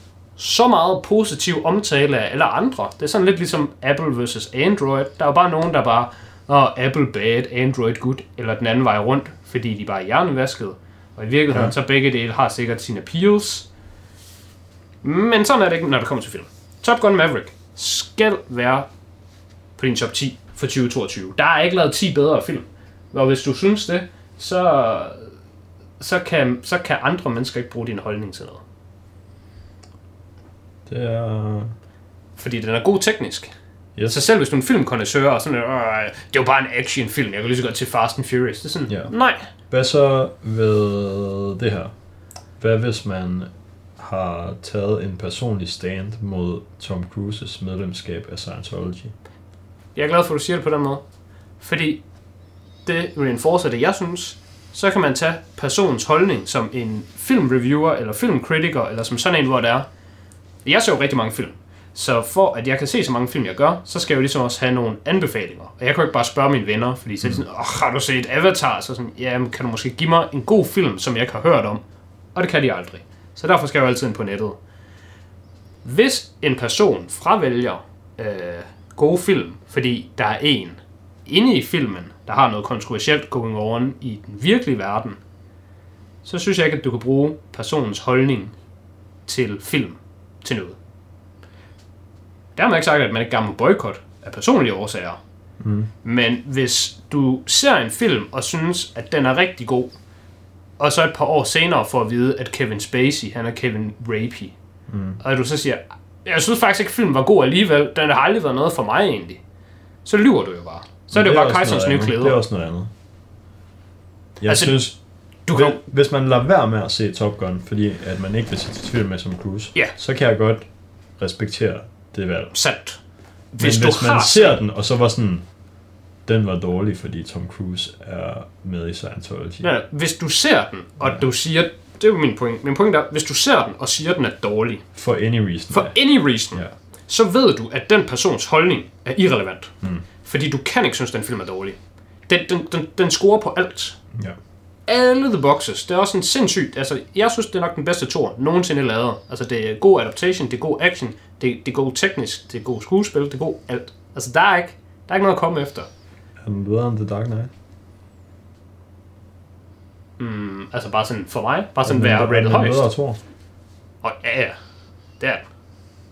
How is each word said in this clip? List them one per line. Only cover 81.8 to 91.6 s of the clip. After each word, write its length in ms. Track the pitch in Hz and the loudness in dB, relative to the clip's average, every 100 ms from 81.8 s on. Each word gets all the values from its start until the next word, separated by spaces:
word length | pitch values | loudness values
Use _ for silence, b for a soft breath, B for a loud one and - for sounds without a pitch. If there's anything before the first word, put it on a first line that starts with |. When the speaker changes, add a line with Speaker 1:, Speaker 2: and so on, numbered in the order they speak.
| 117 90 87 - - | -2 -6 -12 -16 -4
Speaker 1:
der 60 | |
har 180 | 135 123 | 2 2
noget 140 | 104 | 0
kontroversielt 640 | 101 113 - 107 151 147 - | -6 -6 -6 -4 0 0 -2
going 260 | 123 113 107 | -6 -4 -4
on 360 | 107 117 131 - | -2 -2 -2 -4
i 200 | 123 101 98 | -10 -10 -12
den 80 | 104 | -2
virkelige 360 | 156 247 247 110 | 2 2 2 -2
verden, 380 | 98 107 113 95 - - - b b b b b b b | -2 -4 -4 -12 -20 -20 -20 b b b b b b b
så 160 | - 175 | -10 -4
synes 200 | 202 175 | -2 2
jeg 80 | 156 | 2
ikke, 120 | 151 | 0
at 60 | |
du 60 | 135 | -2
kan 100 | 117 | -4
bruge 340 | 123 135 151 151 - | 0 2 2 -2 -14
personens 460 | - 113 151 110 101 | -10 -4 -2 -2 -4
holdning 520 | 104 127 135 113 101 - - - - - - - - | 0 2 4 0 -4 -16 -20 -20 -20 -20 -20 -20 -8
til 300 | 131 110 98 | -4 -4 -4
film 360 | - 151 92 - - - - - | -4 -2 -2 -8 -20 -20 -20 -14
til 120 | - 123 | -8 -6
noget. 180 | 180 - - - - - - - b b | -8 -16 -20 -20 -20 -20 -20 -20 b b